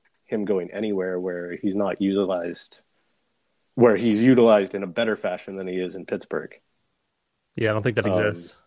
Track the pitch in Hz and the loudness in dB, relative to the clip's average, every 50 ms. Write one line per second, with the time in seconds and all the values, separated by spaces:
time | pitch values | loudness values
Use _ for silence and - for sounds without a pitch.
0 | _ _ _ _ _ _ - 107 104 95 104 95 87 85 - 98 110 107 104 95 | _ _ _ _ _ _ -6 -4 -2 -2 -2 -2 -2 -4 -6 -6 -4 -4 -2 -2
1 | 92 92 92 90 92 95 87 87 87 87 87 80 - 104 95 101 101 95 - - | -2 -2 -4 -4 -4 -6 -6 -6 -8 -10 -10 -6 -4 -4 -2 -2 -2 -2 -2 -2
2 | 104 98 98 98 101 92 95 90 87 87 85 - - - - - _ _ _ _ | 0 0 2 0 0 0 -2 -4 -4 -6 -8 -10 -14 -18 -20 -20 _ _ _ _
3 | _ _ _ _ _ _ _ _ _ _ _ _ _ _ _ - 120 120 107 95 | _ _ _ _ _ _ _ _ _ _ _ _ _ _ _ 4 6 6 6 4
4 | 113 117 107 104 113 131 131 120 117 117 110 104 98 95 - 98 98 95 85 - | 2 2 2 4 6 6 6 8 8 8 6 6 4 0 -4 -8 -8 -6 -4 -4
5 | 117 113 107 98 - 101 90 90 - - 98 95 95 95 92 92 90 90 85 92 | -2 -2 -2 -4 -4 -6 -6 -6 -8 -12 -12 -10 -8 -6 -6 -6 -6 -6 -8 -10
6 | 82 - 101 90 - - - 78 71 - - - _ _ _ _ _ _ _ _ | -10 -8 -8 -8 -8 -6 -8 -8 -8 -8 -12 -20 _ _ _ _ _ _ _ _
7 | _ _ _ _ _ _ _ _ _ _ _ - 117 110 107 110 104 131 110 117 | _ _ _ _ _ _ _ _ _ _ _ -2 0 0 0 0 -2 0 0 0
8 | 104 104 95 90 98 87 85 85 - - - - _ | 0 2 2 2 2 0 -2 -4 -8 -16 -20 -20 _